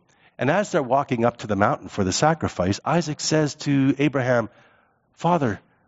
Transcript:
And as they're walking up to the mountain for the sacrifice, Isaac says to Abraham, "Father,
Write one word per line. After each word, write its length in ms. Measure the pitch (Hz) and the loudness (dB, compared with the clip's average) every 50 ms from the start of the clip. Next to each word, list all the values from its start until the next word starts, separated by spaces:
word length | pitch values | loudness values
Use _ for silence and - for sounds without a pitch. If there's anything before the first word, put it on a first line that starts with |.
| _ _ _ _ _ _ _ | _ _ _ _ _ _ _
And 140 | - - 135 | -4 -2 0
as 220 | 165 202 208 - | 0 0 -2 0
they're 100 | - 165 | 0 -2
walking 420 | 135 117 127 139 139 - 127 113 117 | 0 2 0 0 0 0 -2 0 2
up 120 | 120 117 - | 0 0 -2
to 80 | - | -4
the 80 | 104 104 | -4 0
mountain 340 | 98 104 120 143 - - 90 | 2 2 2 2 -2 -6 -10
for 140 | - - | -4 -2
the 100 | 95 92 | -2 -2
sacrifice, 680 | 90 - 156 156 165 160 - 143 - - 87 95 101 - - | 0 2 2 2 2 0 -2 -4 -2 -2 -2 0 -2 -2 -2
Isaac 360 | 123 151 175 160 147 143 - | -2 0 0 -2 -2 -6 -6
says 340 | - - 160 156 156 139 - | -4 -2 0 0 0 0 -4
to 380 | - - 147 143 139 135 135 139 - | -6 -4 0 0 2 2 2 2 2
Abraham, 500 | 143 151 131 139 120 127 123 117 110 104 - - - _ _ _ _ _ _ _ _ _ | 0 0 0 0 0 2 2 0 0 -2 -8 -18 -20 _ _ _ _ _ _ _ _ _
"Father, 480 | _ _ - 175 175 165 143 113 98 - - _ _ _ _ | _ _ 0 0 2 2 0 -2 -2 -4 -10 _ _ _ _